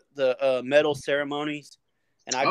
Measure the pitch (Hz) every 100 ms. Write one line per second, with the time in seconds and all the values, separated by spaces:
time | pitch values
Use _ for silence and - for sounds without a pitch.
0 | _ 143 131 123 135 127 123 147 151 139
1 | 151 143 143 147 151 147 - - _ _
2 | _ _ - 127